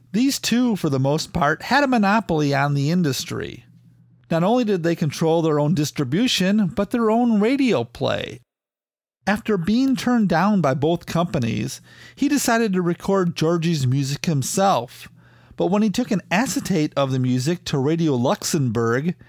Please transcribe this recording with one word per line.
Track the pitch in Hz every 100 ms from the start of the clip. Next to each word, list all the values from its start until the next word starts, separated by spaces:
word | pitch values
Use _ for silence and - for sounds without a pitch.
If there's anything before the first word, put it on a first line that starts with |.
| _
these | 202 269 -
two, | - 233 247 196
for | 160
the | 135
most | 135 156 -
part, | 170 143 156
had | - 277
a | 277
monopoly | 247 196 220 208 156 143
on | 139 143
the | 143 139
industry. | 180 160 127 - 113 73 - - - - - _ _ -
Not | 165
only | 180 247
did | 220 190
they | 165 165
control | 156 - 160 165
their | 160 147
own | 147 165
distribution, | 151 - 127 160 254 - 185 208 190
but | - 202
their | 240 220
own | 226 240 214
radio | 214 277 262 147
play. | 117 - 123 101 - 123 _ _ _ _ _ _ _ _ -
After | 208 - 202
being | 165 226 269 262
turned | 247 247 196
down | 165 196 202
by | 147
both | 131 156 170 -
companies, | 165 175 165 117 117 131 - - - - -
he | 285
decided | 294 - 233 226
to | 185
record | 170 170 - 196 180 -
Georgie's | 156 175 165 160 127
music | 135 135 143 -
himself. | 143 123 - 196 147 120 - - - - - - -
But | 170
when | 208
he | 220
took | 180 247
an | 196 -
acetate | 175 269 277 - 175 151 -
of | 135
the | 131
music | 127 127 131 180 -
to | 143
Radio | 135 165 160 127
Luxembourg | 127 202 - 156 131 113 113 123 165 -